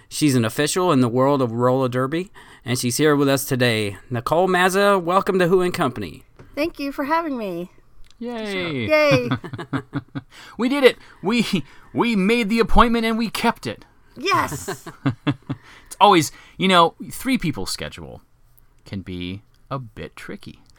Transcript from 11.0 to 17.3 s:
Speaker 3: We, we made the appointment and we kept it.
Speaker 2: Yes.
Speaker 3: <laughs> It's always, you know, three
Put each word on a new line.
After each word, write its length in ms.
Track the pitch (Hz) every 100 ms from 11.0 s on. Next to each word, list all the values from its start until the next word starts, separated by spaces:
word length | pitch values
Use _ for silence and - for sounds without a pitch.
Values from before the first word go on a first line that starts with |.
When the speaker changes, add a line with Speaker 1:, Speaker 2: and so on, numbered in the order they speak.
| - -
Speaker 3:
We, 420 | 175 240 - 180 - - -
we 240 | 123 233 208
made 320 | 190 240 202
the 120 | 233
appointment 440 | 220 208 240 233
and 140 | 226 220
we 100 | 226
kept 380 | - 233 - 113
it. 160 | - - _ _ -
Speaker 2:
Yes. 720 | 339 349 - 143 - 156 160 -
Speaker 3:
<laughs> 220 | 135 113 147 - - 139 - - -
It's 100 | -
always, 280 | 202 180 143 - - -
you 100 | 185
know, 260 | 180 170 - 277
three 280 | - 254